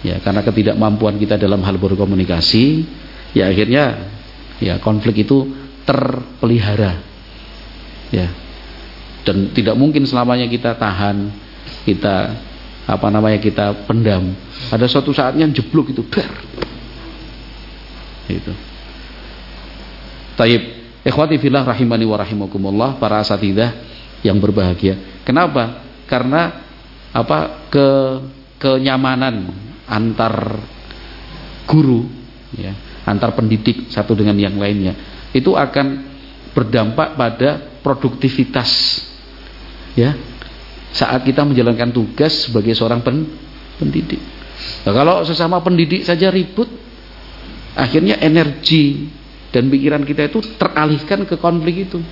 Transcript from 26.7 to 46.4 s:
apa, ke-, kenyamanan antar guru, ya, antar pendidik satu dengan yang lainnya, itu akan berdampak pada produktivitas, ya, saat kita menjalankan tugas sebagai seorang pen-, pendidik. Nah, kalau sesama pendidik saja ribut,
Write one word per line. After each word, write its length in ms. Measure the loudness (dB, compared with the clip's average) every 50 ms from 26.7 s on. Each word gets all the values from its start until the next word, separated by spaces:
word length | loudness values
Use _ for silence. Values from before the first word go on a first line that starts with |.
| -20 -20 -20 -20 -20 -20 -20 -6
apa, 580 | -2 -2 0 2 0 0 0 -2 -6 -12 -14 0 2
ke-, 440 | 4 6 6 6 4 4 2 -2 -4 -8 -12 -16 -18 -20 -20 -18 -4
kenyamanan 880 | 0 2 2 4 2 2 2 4 4 2 2 2 2 0 0 -2 -4 -6 -8 -10 -12 -14 -16 -18 -8 -4
antar 720 | -2 0 0 0 2 2 0 2 2 0 -2 -2 -6 -6 -10 -12 -16 -18 -18 -18 -18 -18 -18 -18 -18 -18 -16 -16 -16 -16 -16 -16 -16 -16 -2
guru, 400 | 4 6 6 6 6 6 4 2 -2 -8 -14 -18 -20 -20 -20 -20 -16 -12
ya, 240 | -10 -8 -8 -8 -10 -12 -16 -18 -8 -2 0
antar 240 | 0 2 2 2 2
pendidik 560 | 2 2 4 2 4 4 2 0 0 -4 -8
satu 240 | -2 -2 0 2 2
dengan 240 | 4 4 4 4 4
yang 180 | 2 2 0 0
lainnya, 320 | 0 0 0 2 0 0 -2 -4 -10 -16 -16 -18 -18 -2 0
itu 240 | 2 4 4 4 4
akan 480 | 2 2 2 0 0 0 -2 -4 -8 -12 -16 -18 -20 -20 -20 -20 -20 -2 0
berdampak 640 | 0 0 2 2 2 2 2 2 0 0 -2 0 0
pada 600 | 0 0 0 2 2 2 2 0 -8 -14 -18 -6
produktivitas, 1200 | -2 -2 0 2 0 -2 -2 2 0 0 2 2 0 0 0 -2 0 2 0 2 2 0 -2 -2 -6 -12 -16 -20 -20 -20 -20 -20 -20 -20 -18 -18 -18 -18 -18 -18 -18 -4 2 2
ya, 160 | 4 4 2 -2 -6 -14 -14 -16 -16 -16 -18 -18 -18 -18 -18 -18 -18 -10 -2
saat 320 | -2 0 2 2 2 2
kita 160 | 2 4 4
menjalankan 480 | 4 4 4 4 4 4 4 2 0 0
tugas 560 | 2 0 0 -2 2 2 2 2 2 0 -4
sebagai 320 | 0 0 0 2 2 2 2
seorang 240 | 2 2 0 0
pen-, 240 | 0 0 0 0 -2 -4 -8 -14 -16 -18 -18 -18 -18 -18 -8 -4
pendidik. 400 | -2 -2 0 -2 -2 -2 -6 -8 -8 -12 -16 -18 -18 -18 -16 -14 -12 -12 -12 -4 -2
Nah, 80 | 0 2
kalau 320 | 4 4 4 4 4 2
sesama 320 | 0 0 0 0 2 0 0 2
pendidik 400 | 2 4 4 4 4 2 -2 2
saja 240 | 0 2 4 4 4
ribut, 400 | 4 2